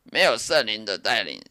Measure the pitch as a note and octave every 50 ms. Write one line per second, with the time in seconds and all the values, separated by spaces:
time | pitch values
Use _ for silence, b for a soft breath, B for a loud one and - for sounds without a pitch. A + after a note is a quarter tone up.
0 | b - - C3 F#3 E3+ A#2+ A#2 - - E3 D3+ B2 G#2+ G#2+ G#2+ A2 G2+ G2 F2
1 | - G2 A#2+ A2 G2 D#2 C2 G1+ G1+ -